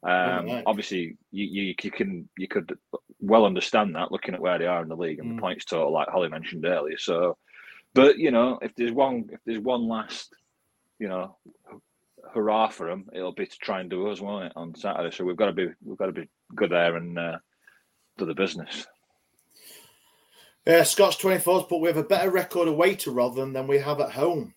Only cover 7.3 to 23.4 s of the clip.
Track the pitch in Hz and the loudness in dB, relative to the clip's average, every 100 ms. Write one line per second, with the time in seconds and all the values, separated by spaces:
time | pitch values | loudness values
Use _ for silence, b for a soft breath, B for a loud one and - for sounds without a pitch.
7.3 | 82 B B B B B - 139 143 160 | -2 B B B B B 8 8 8 4
8.3 | 120 123 127 113 - 120 117 135 123 107 | 4 2 0 -8 -4 -2 2 2 0 -6
9.3 | - - 113 107 123 113 113 107 - - | -12 -8 -4 -2 -2 0 -4 -6 -12 -16
10.3 | _ _ _ _ _ _ _ 104 92 92 | _ _ _ _ _ _ _ -6 -4 -6
11.3 | _ - _ _ - _ _ _ _ - | _ -20 _ _ -20 _ _ _ _ -8
12.3 | - 107 107 110 - 85 92 98 90 90 | -2 0 2 0 -2 -8 -8 -10 -8 -8
13.3 | 85 98 - - 95 92 92 101 98 101 | -6 -8 -8 -6 -6 -4 -4 -4 -6 -6
14.3 | 104 90 - 85 80 101 87 85 - 90 | -8 -8 -12 -14 -10 -6 -4 -4 -4 -6
15.3 | 87 104 90 90 - - 101 95 87 80 | 0 0 0 -4 -6 -16 -6 -6 -6 -12
16.3 | _ _ - 98 87 85 85 87 87 85 | _ _ -2 0 2 2 0 -6 -8 -6
17.3 | 82 _ b b b b _ _ - 90 | -8 _ b b b b _ _ -8 -6
18.3 | 78 95 87 80 - - _ _ _ _ | -2 -2 -4 -12 -12 -14 _ _ _ _
19.3 | _ _ b b b b b b b b | _ _ b b b b b b b b
20.3 | b b b - 165 160 - 196 - 190 | b b b 6 8 8 6 4 6 2
21.3 | 185 - 180 180 170 165 156 151 185 185 | 2 4 2 2 0 2 2 2 2 4
22.3 | 185 - 180 170 151 180 196 - 123 123 | 2 0 0 2 4 4 2 -4 0 0
23.3 | 123 | 0